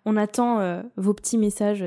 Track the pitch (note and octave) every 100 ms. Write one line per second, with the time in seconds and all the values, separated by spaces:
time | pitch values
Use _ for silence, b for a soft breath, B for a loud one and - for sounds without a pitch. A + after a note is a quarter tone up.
0 | G#3+ G#3+ G#3 A#3 A#3+ A#3 F#3 F3 A#3 -
1 | F#3+ G#3 - A3+ G#3 - G#3 G#3